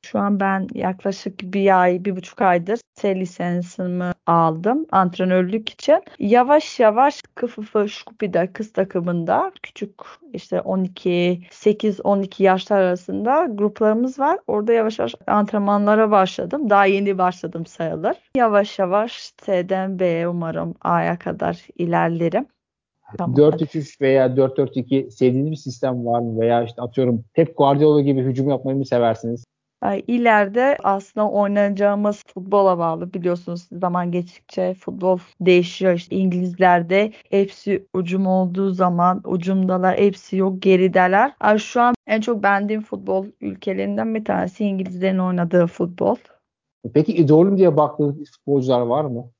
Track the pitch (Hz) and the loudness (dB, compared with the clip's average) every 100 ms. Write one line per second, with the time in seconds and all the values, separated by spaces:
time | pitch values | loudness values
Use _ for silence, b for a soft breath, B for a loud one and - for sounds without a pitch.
0 | - 208 202 202 196 196 185 - 185 190 | -6 -2 0 0 0 -2 -4 -6 -6 -4
1 | 196 196 202 185 185 196 196 185 180 180 | -6 -6 -10 -12 -6 0 4 4 4 0
2 | 196 185 - - 196 175 170 233 _ - | -4 -8 -10 0 2 2 0 -6 _ -6
3 | 202 185 180 - 175 175 175 - 180 180 | -4 -2 -6 -6 -4 -4 -6 -8 -6 -4
4 | 180 - - 170 165 160 190 269 320 190 | -6 -6 2 4 4 2 -2 -2 0 0
5 | 180 180 185 185 180 220 220 - - 330 | 0 0 0 0 0 -4 -6 -6 0 0
6 | - - 202 240 254 302 302 - 220 214 | 0 -6 2 4 6 2 2 2 2 4
7 | 277 - - - 240 - 214 214 208 - | 2 0 -18 -8 -8 -8 -4 -2 -2 -6
8 | - - 208 180 180 - 214 - 190 185 | -18 -8 -4 -2 -2 -6 -8 -4 -4 -2
9 | 175 175 165 262 381 - - - 208 - | -2 -4 0 0 0 -8 -20 -12 -12 -12
10 | - - 330 196 - 180 190 190 185 185 | -20 -20 -14 -14 -6 -6 -2 -4 -4 -4
11 | 185 175 175 175 180 - 208 208 214 202 | -2 0 0 -2 -8 -2 0 0 -2 -2
12 | - 202 196 - 190 185 - 202 185 180 | 0 0 -2 2 2 2 0 0 2 -2
13 | - 196 214 294 339 208 208 208 214 220 | -6 -4 0 0 0 -2 -4 0 0 2
14 | 254 262 277 370 - 214 214 233 220 220 | -2 -2 -2 -2 -2 -4 0 0 0 -2
15 | 240 - - 208 208 208 202 202 208 214 | -6 -6 -2 0 0 -2 0 2 2 2
16 | 220 208 190 - 175 294 254 202 196 196 | 4 4 2 -2 -6 -4 2 4 4 2
17 | 202 185 180 180 165 170 165 - 165 160 | 0 0 -2 -2 -10 -10 -12 -8 -6 -4
18 | 190 392 _ 254 233 202 208 - 185 202 | -4 -6 _ 0 2 2 0 -2 0 0
19 | 226 - - _ - 185 180 190 190 185 | -2 -8 -20 _ -4 -2 0 -4 -4 -2
20 | 185 165 170 175 165 165 165 170 170 170 | -2 0 -2 -4 -6 -6 -8 -6 -2 0
21 | 170 175 175 - 170 175 - - 175 170 | 0 -4 -6 -4 -4 -6 -12 -8 -2 0
22 | 170 165 170 202 285 _ _ _ _ _ | 0 -2 -2 -2 -6 _ _ _ _ _
23 | _ 107 127 123 147 165 156 160 139 - | _ -8 -2 4 4 4 -4 -6 -10 -2
24 | 135 135 131 127 131 131 135 135 120 135 | 2 4 4 2 0 0 -2 -4 -2 -2
25 | 127 - 127 127 147 156 131 120 135 123 | -2 0 2 2 -2 -4 -10 -6 -4 -4
26 | 117 117 117 110 117 120 113 117 120 - | -2 -2 -2 0 2 2 -2 -8 -6 -2
27 | 123 117 - - 160 - 139 143 151 147 | 0 0 -2 0 0 2 2 4 4 4
28 | 139 135 131 127 135 135 135 135 135 120 | 2 0 -2 -2 -2 -2 -4 -6 -2 0
29 | 117 113 117 120 - _ _ _ 202 196 | 0 -2 -6 -10 -12 _ _ _ -4 -4
30 | - 240 240 214 196 220 269 285 196 196 | -4 0 2 2 2 0 0 0 -2 -2
31 | - - 214 202 202 202 202 196 202 202 | -6 -4 -2 0 0 0 0 0 0 0
32 | 208 208 - 190 190 202 196 175 170 160 | -2 -4 -12 -16 0 2 4 2 -2 -4
33 | 175 185 175 175 175 175 - 175 180 180 | -8 -6 -4 -4 -6 -12 -12 -6 -4 -2
34 | 175 175 175 - _ - 185 185 - 190 | -2 -4 -6 -16 _ -4 -4 -6 -12 -4
35 | 180 180 - _ 175 180 175 - 185 170 | 0 0 -4 _ 4 4 2 0 0 0
36 | 175 190 190 180 180 175 180 175 170 190 | -2 -2 0 0 -4 2 4 4 2 0
37 | 214 208 _ 196 196 - 202 190 - 185 | 0 -4 _ 0 0 -4 -4 -4 -4 -6
38 | 175 190 190 185 185 180 196 185 180 175 | -4 -2 0 0 0 -2 -4 0 0 2
39 | 180 180 - 185 175 190 185 185 185 - | 2 0 -4 -4 -2 0 0 2 0 2
40 | 202 196 - 190 190 190 190 185 185 180 | 0 0 -6 -2 -2 0 2 4 4 2
41 | 180 190 269 - - 214 - 247 240 247 | 2 2 0 0 2 2 0 0 2 0
42 | - 220 220 220 196 202 208 214 214 202 | -2 -4 -2 -2 0 0 -2 -6 -6 -12
43 | 190 190 202 _ 208 190 - 190 196 202 | -4 -4 -4 _ -10 -8 -6 -4 -4 -4
44 | 226 220 214 202 185 - 208 190 185 180 | -4 -4 -4 -4 -4 -4 -4 -4 -6 -4
45 | 190 190 185 180 170 180 170 - 175 175 | -2 0 -2 -2 2 2 2 -2 -6 -2
46 | 202 247 _ _ _ _ _ _ 117 147 | -2 -2 _ _ _ _ _ _ -2 0
47 | 160 165 147 156 190 196 180 151 151 - | 2 2 6 6 6 4 4 4 0 0
48 | 147 143 143 _ - 143 127 123 120 135 | -4 -4 -14 _ -2 0 2 0 0 -2
49 | 151 120 123 | -2 -8 -12